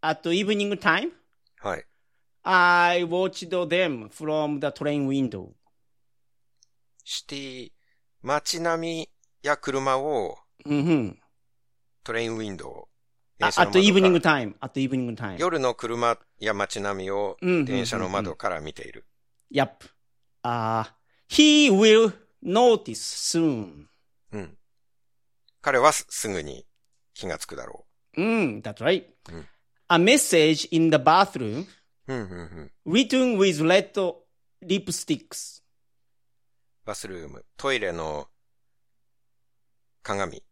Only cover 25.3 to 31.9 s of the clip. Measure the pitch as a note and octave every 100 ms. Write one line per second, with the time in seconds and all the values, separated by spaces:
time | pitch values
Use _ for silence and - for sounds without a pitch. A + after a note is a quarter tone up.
25.3 | _ _ _ D3 C3 D3 - - - A2
26.3 | F#2 D2 B1 - _ _ _ _ - F#2+
27.3 | D2+ - C2 B1 - _ _ _ - A3
28.3 | A3+ D#3 G#2 G#2+ - B2+ F#3 - _ -
29.3 | E2 - _ _ _ - E3+ F#3+ C#4+ -
30.3 | E3+ D#3 D#3 - E3 E3 D3+ C3+ F3 G3
31.3 | - A2 B2 F#3+ _ _